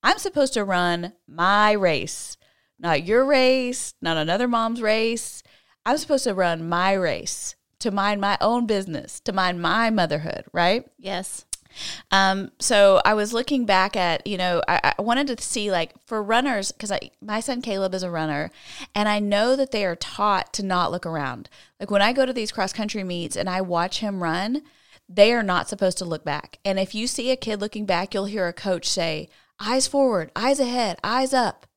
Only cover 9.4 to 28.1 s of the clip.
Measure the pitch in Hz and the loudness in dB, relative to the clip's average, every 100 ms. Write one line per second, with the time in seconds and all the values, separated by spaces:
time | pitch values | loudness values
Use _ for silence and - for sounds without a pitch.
9.4 | 185 175 170 196 226 220 165 151 160 - | 0 0 0 0 2 2 0 0 -4 -8
10.4 | - - 175 226 - _ 180 185 190 - | -6 0 2 2 -4 _ -8 -8 -8 -12
11.4 | - - _ - - - - 196 196 190 | -12 -16 _ -14 -12 -14 0 4 4 2
12.4 | 196 _ - 220 202 190 - 214 208 226 | -4 _ 2 8 8 8 6 2 0 -2
13.4 | 262 277 226 190 190 202 175 160 - 190 | 0 0 4 4 2 0 0 0 -4 -4
14.4 | 180 175 - 175 - - 208 240 285 233 | 0 0 0 2 2 0 0 0 0 -4
15.4 | - - 208 180 160 - _ 220 208 226 | -4 -4 0 0 -2 -8 _ -6 0 0
16.4 | 269 226 190 - 208 196 - _ 208 214 | 2 -2 -4 -8 -6 -6 -6 _ -6 -6
17.4 | 226 247 254 196 190 185 180 170 156 147 | -4 -6 -4 -2 -2 -2 -4 -4 -2 -2
18.4 | 160 - - - 277 208 208 208 208 202 | -4 -10 -20 -18 -8 -2 0 2 2 2
19.4 | 233 269 269 214 196 170 - - 208 196 | 2 2 0 0 -2 -2 -8 -2 2 2
20.4 | - - 196 180 175 175 175 160 139 120 | -2 -6 -2 0 0 -2 -6 -4 -4 -8
21.4 | - - - _ 202 202 202 254 262 254 | -14 -20 -20 _ 0 2 4 2 0 0
22.4 | 214 - 190 - 208 208 185 175 170 - | -4 -2 -4 -2 -6 -4 -6 -6 -6 -4
23.4 | 185 180 190 170 180 - 214 196 170 165 | -2 -2 -2 0 -2 -2 -4 -2 -2 -2
24.4 | 202 269 294 _ _ - _ 185 208 240 | -2 -4 -6 _ _ -20 _ 6 6 6
25.4 | 208 180 - 196 190 180 175 156 156 143 | 2 0 -2 0 0 0 -6 -6 -4 -6
26.4 | - - 196 190 190 208 240 - 240 254 | -8 -8 -4 -2 -2 -4 -6 -4 -2 -2
27.4 | 226 214 208 214 208 175 190 | -2 -4 -4 -6 -2 -2 0